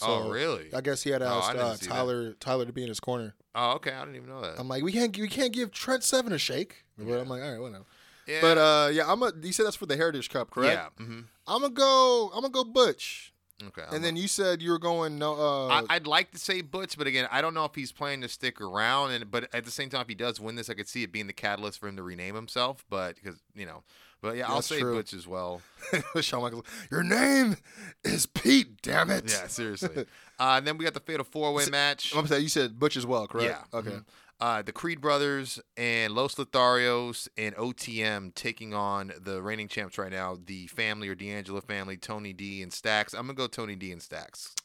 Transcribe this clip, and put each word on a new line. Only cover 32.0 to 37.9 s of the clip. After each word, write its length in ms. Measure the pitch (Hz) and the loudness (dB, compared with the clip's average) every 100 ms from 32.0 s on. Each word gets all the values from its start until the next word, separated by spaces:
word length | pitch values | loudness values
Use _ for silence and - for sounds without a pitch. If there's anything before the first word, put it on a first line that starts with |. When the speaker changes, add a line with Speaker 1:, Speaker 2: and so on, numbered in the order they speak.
| - 147 | 0 0
Speaker 2:
I'm 100 | 151 | 4
sorry, 140 | 143 | 2
you 80 | 151 | 4
said 300 | 151 123 117 | 2 2 2
Butch 180 | 147 131 | 0 2
as 80 | |
well, 220 | 120 120 104 | 0 0 0
correct? 200 | 117 117 - - | 0 0 -2 -6
Speaker 1:
Yeah. 80 | 117 | -6
Speaker 2:
Okay. 120 | 107 | -6
Speaker 1:
Mm-hmm. 80 | 101 107 - - _ | -8 -12 -20 -20 _
Uh, 220 | 120 110 | 0 0
the 100 | 104 | -2
Creed 300 | - 170 156 | -6 -6 -2
Brothers 580 | 147 143 143 139 131 - - - | 2 4 2 0 -4 -8 -10 -4
and 380 | 120 117 110 | 0 2 2
Los 220 | 110 135 - | 2 0 -2
Lotharios 920 | 135 131 123 123 123 120 120 113 - - | 0 6 6 6 4 2 0 -6 -10 -6
and 180 | 107 101 | -6 -2
O 140 | 120 | -4
T 300 | 123 123 | -4 -6